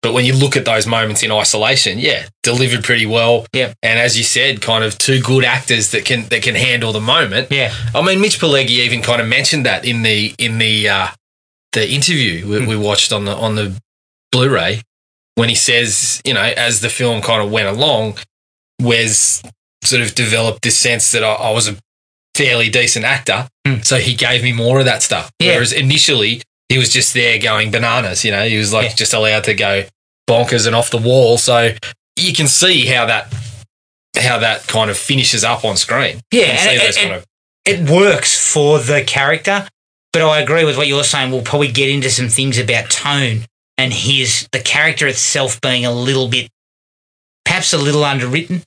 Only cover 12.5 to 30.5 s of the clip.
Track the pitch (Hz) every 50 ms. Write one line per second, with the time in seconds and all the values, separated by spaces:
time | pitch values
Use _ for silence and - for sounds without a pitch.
12.5 | 104 107 123 110 110 107 104 104 101 - - - 113 104 101 101 104 - 113 110
13.5 | 107 107 107 98 95 104 _ _ _ _ _ _ _ _ _ _ - 127 127 139
14.5 | 131 95 82 90 107 110 - _ _ _ _ _ _ _ _ _ _ - 117 117
15.5 | 113 - - - 120 120 120 117 101 - - - - - - 135 131 101 98 117
16.5 | - - 120 117 117 - - 117 - - 127 120 117 110 - - 117 110 104 104
17.5 | 107 113 104 98 101 113 143 156 139 110 110 107 101 - - _ _ _ _ _
18.5 | _ _ _ _ _ _ 127 120 117 117 113 110 107 - - - - - - -
19.5 | - _ _ _ _ _ - - 131 123 120 110 - - 123 110 113 113 113 113
20.5 | 110 - - 120 117 - - 123 120 113 - - - 117 110 110 107 - - 113
21.5 | 107 117 113 107 101 95 _ _ _ _ _ _ _ _ _ _ _ - 143 131
22.5 | 120 117 113 117 110 123 120 - - 117 110 120 139 135 - - 98 104 131 -
23.5 | _ _ _ 139 135 113 110 - 135 131 127 123 123 - 131 120 123 123 113 123
24.5 | 120 117 113 120 127 135 131 127 117 - - - - 90 - - _ _ 165 180
25.5 | 170 - 123 113 - 151 143 131 131 - - - 147 117 104 110 117 120 - _
26.5 | _ _ _ _ 135 131 123 117 - 127 113 - - 127 120 117 117 107 110 113
27.5 | 107 107 110 107 104 117 117 117 117 123 117 95 90 87 - 113 101 98 104 117
28.5 | 113 107 107 101 107 110 113 113 107 - 110 - - 110 107 107 107 107 - -
29.5 | 104 98 107 98 98 98 95 - _ _ _ _ _ _ _ - 117 117 120 -